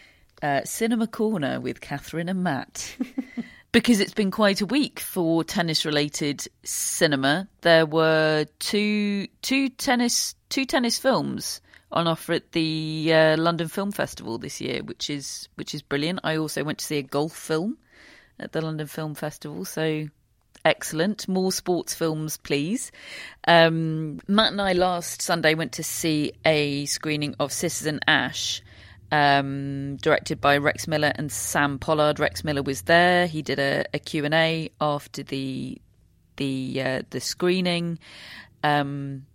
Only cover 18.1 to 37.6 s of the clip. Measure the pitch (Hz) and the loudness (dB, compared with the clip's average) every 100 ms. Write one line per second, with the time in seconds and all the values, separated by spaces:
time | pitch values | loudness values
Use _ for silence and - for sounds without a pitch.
18.1 | - _ - - 160 160 156 151 - 156 | -20 _ -16 -8 -6 -4 -6 -8 -8 -8
19.1 | 147 151 - 151 147 190 - 160 156 151 | -6 -8 -8 -12 -10 -8 -2 -2 -2 -6
20.1 | _ _ _ _ _ 160 - - 156 185 | _ _ _ _ _ 2 2 -2 0 0
21.1 | 220 - 190 190 - - 180 - - 165 | -2 -2 2 2 0 0 0 0 -2 0
22.1 | 156 156 - - 143 151 247 - - - | 0 -4 -6 -2 -2 0 -2 -6 -14 -18
23.1 | - - - - 170 165 165 160 156 156 | -16 -16 -4 6 8 8 4 0 -2 -4
24.1 | 147 - 202 220 202 196 180 180 175 - | -6 0 2 2 2 2 4 2 0 -6
25.1 | - - 170 156 160 165 - 156 - 165 | -6 -2 2 4 2 -2 -6 -8 -2 0
26.1 | 151 147 - 160 156 147 143 143 - 156 | 2 0 0 2 4 2 -2 -4 -4 -2
27.1 | 151 147 - 139 - 170 - 156 151 - | -2 -4 -4 -4 -2 -4 -4 -4 -2 2
28.1 | 147 127 - - - - - - - - | 2 2 -4 -6 -6 -10 -20 -20 -16 -2
29.1 | 151 143 139 139 139 139 139 139 135 160 | 4 6 4 2 -4 -6 -6 -6 -2 2
30.1 | 147 - 156 143 143 147 - - 151 147 | 2 0 0 2 4 2 -2 -2 0 0
31.1 | - 147 - - 165 143 139 - 156 151 | 0 -6 -6 -2 0 0 0 0 2 2
32.1 | 143 147 - 156 143 139 135 - 170 175 | 2 0 -2 -4 -2 -2 -4 4 6 8
33.1 | 175 180 156 143 135 139 143 - 147 - | 4 2 -2 -4 0 0 0 -2 -6 -4
34.1 | 160 147 160 160 165 156 - 151 147 - | -4 0 2 2 0 -4 -2 -2 -2 -6
35.1 | - 143 139 135 131 131 - _ _ _ | -12 -8 -6 -6 -6 -8 -12 _ _ _
36.1 | _ _ - 139 131 131 131 135 131 - | _ _ -6 -4 -2 -4 -4 -2 -4 -4
37.1 | 127 - - 180 185 | -8 -6 -2 0 2